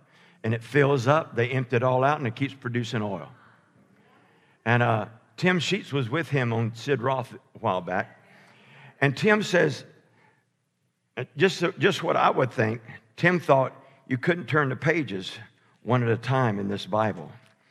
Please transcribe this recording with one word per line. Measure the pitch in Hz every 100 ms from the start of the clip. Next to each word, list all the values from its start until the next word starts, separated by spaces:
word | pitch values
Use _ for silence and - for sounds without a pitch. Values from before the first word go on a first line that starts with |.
| _ _ _ _
and | 110
it | 113
fills | 113 143 139 143 117
up, | 151 165 -
they | 120
empty | 131 123 120
it |
all | 127 127
out, | 135 151
and | 127
it | 113
keeps | 135
producing | - 123 120 113 120
oil. | 104 92 71 - - _ _ _ _ _ _ _ _ _ _ _
And, | - 120
uh, | 120 110 104 - _ -
Tim | 175 180
Sheets | 131 196 202
was | 139 120
with | 151 165
him | 143 120
on | 113 113 113
Sid | - 139
Roth | 120 131 127
a | - _ -
while | 107 92
back. | 87 92 117 - _ - - _ _ - - -
And | 139 131
Tim | 208 214
says, | 196 180 156 127 - _ _ _ _ _ _ _ _ _ _ _ _ -
uh, | - -
just, | 185 - 170 -
just | 185 170
what | 165 -
I | 156
would | - 131
think, | - 110 117 - - _ -
Tim | 165 180
thought | 139 135 127 - - _ -
you | 127
couldn't | - 175 143
turn | 151 139
the | 127
pages | 147 165 131 95 92 - 110 _ _ _
one | - 123
at | 117
a | 113
time | 120 131 123 101
in | 98
this | 101 -
Bible. | 104 110 87 76 - _ _ _